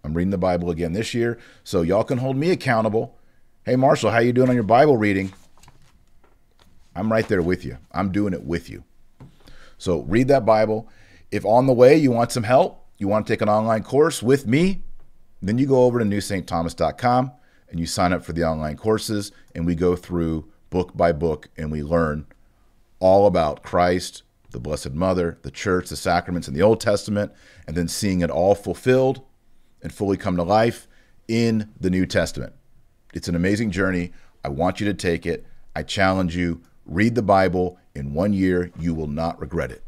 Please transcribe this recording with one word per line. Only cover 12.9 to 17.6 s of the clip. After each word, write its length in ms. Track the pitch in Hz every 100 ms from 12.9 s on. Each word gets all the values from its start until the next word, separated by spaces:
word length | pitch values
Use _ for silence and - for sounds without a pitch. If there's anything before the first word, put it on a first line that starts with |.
| _
you 100 | 98
want 180 | 107 104
to 60 |
take 80 | 107
an 80 | 107
online 360 | 107 110 110
course 380 | - 135 160 -
with 240 | 107 135 107
me, 360 | 135 180 190 - - - - - -
then 160 | 95 120
you 80 | 139
go 180 | 131
over 140 | 123 120
to 60 |
new 160 | 107 101
saint 260 | 95 98 85
thomas 280 | 87 82
dot 240 | - 80 -
com 340 | 123 123 135 - _ _